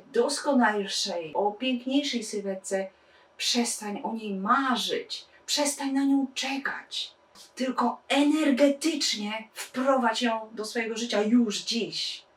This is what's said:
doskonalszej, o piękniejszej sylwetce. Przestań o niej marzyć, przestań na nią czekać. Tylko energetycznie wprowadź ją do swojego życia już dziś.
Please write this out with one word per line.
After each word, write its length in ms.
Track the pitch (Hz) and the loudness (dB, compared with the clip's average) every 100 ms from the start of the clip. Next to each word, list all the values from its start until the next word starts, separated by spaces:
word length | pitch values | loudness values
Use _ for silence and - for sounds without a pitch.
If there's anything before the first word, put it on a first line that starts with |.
| - | -2
doskonalszej, 1200 | 233 269 285 302 254 226 208 190 - 202 175 160 | 0 0 0 2 4 4 2 -2 -4 -4 -4 -4
o 180 | 175 208 | -2 -2
piękniejszej 680 | 208 262 247 262 277 285 240 | 0 -2 -2 0 0 0 -4
sylwetce. 680 | 214 208 196 190 - 190 190 - _ _ _ - | -4 -6 -4 -6 -4 -4 -4 -10 _ _ _ -6
Przestań 640 | - 247 240 - 208 202 | 0 0 0 -4 -6 -6
o 120 | 208 | -6
niej 200 | 226 214 | -6 -4
marzyć, 920 | 196 196 262 269 226 185 - - - - - - | -4 2 2 2 0 -2 -4 -6 -12 -14 -16 -4
przestań 460 | - 285 - 277 | 0 0 -2 -2
na 120 | 269 | 0
nią 220 | 277 277 262 | 4 2 2
czekać. 800 | - 262 269 - - - - - - _ - - | -4 -4 -4 -6 -8 -8 -10 -10 -14 _ -20 -20
Tylko 460 | - 254 - 240 - - | -4 -2 0 0 -2 0
energetycznie 1400 | 269 294 311 294 247 285 277 320 285 - 214 208 214 220 | 4 6 6 4 6 4 4 0 0 -2 -2 -4 -6 -10
wprowadź 720 | - - 247 262 247 233 - | -14 -8 -2 2 4 2 2
ją 180 | 240 220 220 | 0 0 -4
do 120 | - | -10
swojego 320 | 208 240 220 226 | -6 -4 -4 -4
życia 260 | 240 208 | -2 0
już 360 | 214 240 220 196 | 4 4 4 0
dziś. 640 | - 226 175 160 - - - | -2 -2 -2 -4 -6 -8 -16